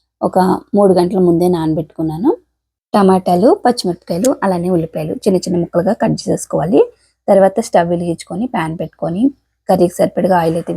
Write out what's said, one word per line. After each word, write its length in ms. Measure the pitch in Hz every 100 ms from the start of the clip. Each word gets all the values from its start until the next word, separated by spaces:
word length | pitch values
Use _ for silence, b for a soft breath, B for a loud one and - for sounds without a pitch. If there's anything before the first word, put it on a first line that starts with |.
| _ _ 190
ఒక 120 | 185 185 - - 202
మూడు 140 | 202 185
గంటల 220 | 180 185 180
ముందే 220 | 170 175 175
నానబెట్టుకున్నాను. 760 | 160 156 156 - 160 160 240 480 _ _ _ _ _ 214
టమాటాలు, 520 | 196 190 185 175 226 415 247
పచ్చిమిరపకాయలు, 680 | 247 185 170 - 175 247 285
అలానే 240 | 196 180 175 185
ఉల్లిపాయలు 380 | 160 170 156 220 -
చిన్న 120 | 180 180
చిన్న 160 | 175
ముక్కలుగా 340 | 170 175 180 214
కట్ 160 | 175 156 196
చేసుకోవాలి. 560 | 170 - 180 160 233 480 b b b -
తర్వాత 260 | 196 190 190 220
స్టవ్ 200 | 190 170
వెలిగించుకొని 500 | 175 175 165 - 170 240 202
పాన్ 200 | 160 160
పెట్టుకొని 420 | 160 - 165 175 269 - _ _ -
కర్రీకి 300 | 185 175 -
సరిపడగా 360 | 196 - 180 185
ఆయిల్ 180 | 165 170
అయితే 120 | 165